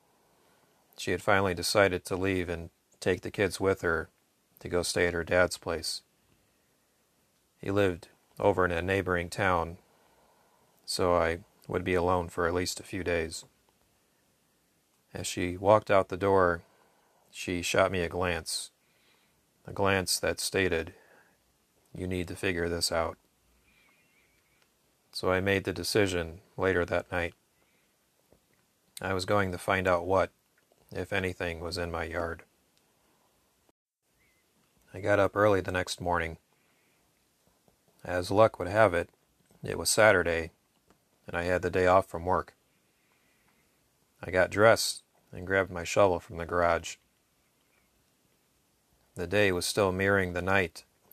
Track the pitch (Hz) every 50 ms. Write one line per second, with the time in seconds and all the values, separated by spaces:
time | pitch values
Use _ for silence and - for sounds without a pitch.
0 | _ _ _ _ _ _ _ _ _ _ _ _ _ _ _ _ _ _ _ -
1 | - - 92 87 - - 101 98 98 95 87 87 85 - - 110 98 95 90 90
2 | - - 98 90 92 98 95 92 87 87 85 82 85 85 _ _ _ _ _ -
3 | - 101 92 87 - - - - 104 90 - - 95 95 95 - - 87 80 80
4 | 80 - _ _ _ _ _ _ _ _ _ - - - 87 87 85 - - -
5 | 90 87 87 85 82 - 90 90 90 87 - - - 82 82 78 80 - - -
6 | _ _ _ _ _ _ _ _ _ _ _ _ _ _ _ _ _ _ _ _
7 | _ _ _ _ _ _ _ _ _ _ _ - - - 98 101 101 95 87 85
8 | - - _ _ _ _ _ - 101 101 95 92 92 87 87 85 87 92 95 98
9 | 90 92 90 87 85 87 - - 104 95 92 85 82 82 85 - _ _ _ _
10 | _ _ _ _ _ _ _ _ _ _ _ _ _ _ _ _ - - - -
11 | 95 90 87 87 82 82 82 85 - _ _ _ _ - - 90 87 92 90 90
12 | 85 90 92 90 85 85 - - 87 82 87 90 92 - - - - - - 95
13 | 87 90 87 85 80 80 - - - - _ _ _ _ _ _ _ _ _ _
14 | _ _ _ _ _ _ _ _ _ _ _ _ _ _ _ _ _ _ _ _
15 | _ _ - 92 90 - - 95 92 90 90 92 101 98 107 107 - - 104 98
16 | 92 - 95 90 101 98 98 95 92 87 85 85 - _ _ _ _ _ _ _
17 | _ _ _ _ _ _ - - - - 90 87 85 - - 98 95 92 98 92
18 | 85 80 73 87 92 90 85 82 87 - - - - - _ _ _ _ _ _
19 | _ _ _ _ _ _ _ _ _ _ _ _ - - 104 - 101 98 98 95
20 | 90 - - - - 85 87 - - - - 95 95 90 85 80 80 80 - -
21 | _ _ _ _ _ _ _ _ _ _ _ _ _ _ _ _ _ _ - -
22 | 92 90 92 90 87 82 90 - - 98 90 85 85 87 85 85 82 - - 85
23 | 82 82 - _ _ _ _ _ _ _ _ _ _ _ _ _ _ _ _ _
24 | _ _ _ _ _ _ _ _ _ _ _ _ _ _ _ _ _ _ _ _
25 | _ _ - - - 92 92 92 95 98 98 95 95 98 85 85 85 - - 113
26 | 101 95 90 87 82 82 80 92 - _ - - 90 95 92 87 85 85 95 87
27 | - - - 90 85 85 - _ _ _ _ _ _ _ _ _ _ _ _ _
28 | _ _ _ _ _ _ _ _ _ _ _ _ _ _ _ _ _ _ - -
29 | 95 92 95 92 90 98 104 101 98 95 90 85 - - 98 95 92 92 90 85
30 | 87 90 95 92 82 - _ _ _ _ _ _ _ _ _ _ _ - - 95
31 | 92 - 101 98 95 92 90 - 92 87 85 82 85 85 82 87 87 85 82 82
32 | 82 82 82 87 85 82 85 85 - _ _ _ _ _ _ _ _ _ _ _
33 | _ _ _ _ _ _ _ _ _ _ _ _ _ _ _ _ _ _ _ _
34 | _ _ _ _ _ _ _ _ _ _ _ _ _ _ _ _ _ _ - 98
35 | 98 104 104 101 98 95 - 101 104 107 101 95 85 - 92 92 90 - - -
36 | 92 87 87 85 82 82 80 - _ _ _ _ _ _ _ _ _ _ _ _
37 | _ _ _ _ _ _ _ _ _ _ _ _ _ _ _ _ _ _ _ _
38 | - - 90 90 90 90 98 101 113 107 - - 90 87 98 107 113 98 85 85
39 | 85 - _ _ _ _ _ _ _ _ _ - - 101 98 90 85 - - -
40 | 107 107 101 92 85 85 82 82 80 85 _ _ _ _ _ _ _ _ _ _
41 | _ _ _ _ - - - 87 85 90 90 87 87 90 87 92 92 90 90 95
42 | 92 - - 85 85 90 92 82 73 - - _ _ _ _ _ _ _ _ _
43 | _ _ _ _ _ _ _ _ _ _ _ _ _ _ _ _ _ _ _ _
44 | _ _ _ - - - 90 90 87 87 90 98 107 113 107 98 - - - -
45 | _ _ _ _ _ - - - 90 90 95 95 95 90 90 87 85 - - 104
46 | 101 98 87 85 - - 85 82 85 82 85 87 85 85 85 82 82 - - _
47 | _ _ _ _ _ _ _ _ _ _ _ _ _ _ _ _ _ _ _ _
48 | _ _ _ _ _ _ _ _ _ _ _ _ _ _ _ _ _ _ _ _
49 | _ _ - - 87 85 92 104 104 98 90 90 - - - 110 101 95 90 92
50 | 98 98 101 98 92 90 87 87 87 95 98 98 92 85 - - - _ _ _
51 | _ _